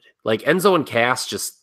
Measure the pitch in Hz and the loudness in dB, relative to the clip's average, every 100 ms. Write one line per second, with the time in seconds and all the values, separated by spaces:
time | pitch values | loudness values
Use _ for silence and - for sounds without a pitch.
0 | _ _ 107 110 - 180 190 175 131 117 | _ _ -4 -2 2 2 4 2 0 0
1 | 120 127 - 101 - - | 0 0 -4 -8 -10 -14